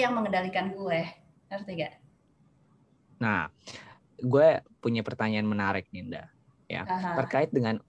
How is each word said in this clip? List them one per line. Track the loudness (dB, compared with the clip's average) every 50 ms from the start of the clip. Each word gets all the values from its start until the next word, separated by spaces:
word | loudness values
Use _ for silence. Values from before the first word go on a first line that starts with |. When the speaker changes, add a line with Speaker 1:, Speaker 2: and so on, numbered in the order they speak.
| 2
Speaker 1:
yang | 2 2
mengendalikan | 0 0 2 0 0 0 0 -2 -2 -2 -2 -4
gue. | -4 -2 0 0 0 0 -4 -8 -16 -20 -20 _ _ _ -12
Ngerti | -10 -10 -10 -8 -6 -6
gak? | -6 -6 -8 -14 -20 -20 _ _ _ _ _ _ _ _ _ _ _ _ _ _ _ _ _ _ _ _ -8 -4
Speaker 2:
Nah, | -2 0 0 0 -2 -4 -8 _ _ -18 -18 -16 -18 -20 -20 -20 _ _ _ -6 0 2
gue | 6 8 8 8 6 6 0 -8 -12 _
punya | -2 0 0 0 -2 -2
pertanyaan | -2 -2 0 0 2 2 2 0
menarik | 0 2 2 0 0 -2 -4 -6 -10
nih, | -12 -10 -8
Nda. | -10 -10 -10 -14 _ _ _ _ _ _ _ -8
Ya, | -8 -6 -4
Speaker 1:
Aha. | -4 -4 -4 -2 -2 -2
Speaker 2:
terkait | -2 -2 0 0 0 0 2 0
dengan | 0 0 0 0 -2 -6